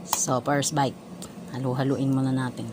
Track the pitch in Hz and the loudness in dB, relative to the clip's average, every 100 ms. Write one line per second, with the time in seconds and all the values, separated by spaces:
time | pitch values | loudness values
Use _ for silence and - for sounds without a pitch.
0 | - - - 131 127 143 139 151 135 - | -2 -2 2 2 4 2 2 2 0 0
1 | - - - - - 127 131 127 135 123 | -14 -14 -14 -14 -10 -4 -2 2 2 2
2 | 135 131 131 131 127 123 117 | 2 2 2 0 -2 -4 -10